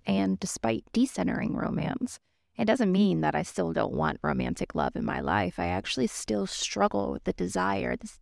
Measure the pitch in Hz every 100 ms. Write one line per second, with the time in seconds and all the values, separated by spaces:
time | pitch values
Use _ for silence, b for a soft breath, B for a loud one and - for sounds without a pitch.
0 | - 196 - - 190 - - 113 - 226
1 | 262 - 180 - - - - 180 156 -
2 | 254 - _ _ _ - 220 254 202 190
3 | 202 165 156 151 170 - 170 165 - -
4 | 156 - - - - - 170 160 - -
5 | - 135 139 196 180 - 170 185 - -
6 | 233 - - 208 190 - - 208 202 202
7 | 202 - - - 180 190 190 196 - -
8 | 220 -